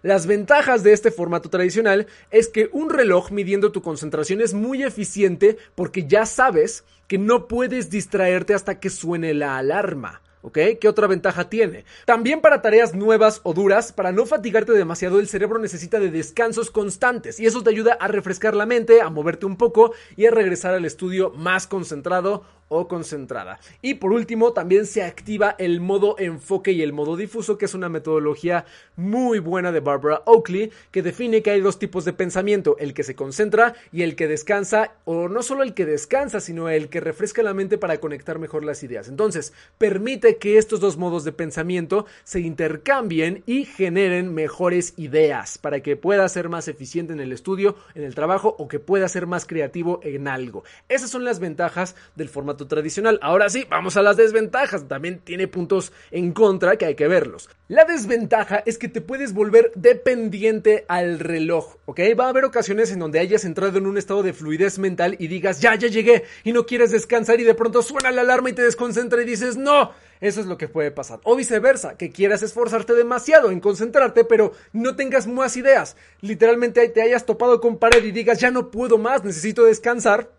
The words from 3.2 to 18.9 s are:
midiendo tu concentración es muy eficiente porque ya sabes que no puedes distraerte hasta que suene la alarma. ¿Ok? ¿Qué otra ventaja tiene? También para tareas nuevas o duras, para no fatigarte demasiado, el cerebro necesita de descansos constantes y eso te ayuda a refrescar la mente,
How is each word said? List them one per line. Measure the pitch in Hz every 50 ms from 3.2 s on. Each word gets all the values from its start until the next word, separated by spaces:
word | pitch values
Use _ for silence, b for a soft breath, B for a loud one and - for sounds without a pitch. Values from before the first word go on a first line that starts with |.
| 170 -
midiendo | 196 208 196 180 196 202 196 208
tu | 208 190
concentración | - 180 156 135 156 151 139 156 151 147 190 208
es | 233 208 185
muy | 202 214 247 269 254 277
eficiente | 262 - 214 208 - - 202 202 190 175 139 196 208 220 B B B B
porque | - 185 - - 196 165
ya | 135 190 208 220
sabes | 220 - - 262 262 190 156 160 208 - - b b b b b
que | _ 185
no | 202 202 214 247 233 240
puedes | - 226 240 254 247 247 254 202 156
distraerte | 175 208 - - - 190 190 180 185 180 180 - 208
hasta | 220 208 208 190 -
que | - 190
suene | 180 - - 165 175 170 165 160 156
la | 147 147 139 135
alarma. | 131 131 139 156 196 208 185 175 139 113 87 - - _ _ _ _
¿Ok? | - - - 156 160 208 226 226
¿Qué | -
otra | 214 208 220 214
ventaja | 196 190 175 180 190 - 175 175 139
tiene? | 214 226 220 175 156 208 - B B B B
También | - 233 226 226 254 311 320
para | 320 311 294 -
tareas | - 214 214 226 233 - 160
nuevas | 190 202 220 220 214 220 214 214 -
o | _ 185 170
duras, | 180 202 196 196 214 202 -
para | - - 190 180
no | 185 202 262
fatigarte | - 302 302 196 240 185 220 214 226 233
demasiado, | 208 180 160 170 - 185 180 180 202
el | 208
cerebro | 202 - 190 202 214 220
necesita | 226 220 202 175 160 160 170 - 214
de | 196 180
descansos | 160 165 156 - - - 233 233 - 226 226 226
constantes | - 214 202 202 185 - 262 247 247 226 226 - - -
y | 220
eso | 226 226 247 202
te | 233
ayuda | 214 214 226 233 233
a | 233 185
refrescar | 202 220 202 175 185 180 - - 220 208
la | 202 208
mente, | 220 247 240 226 226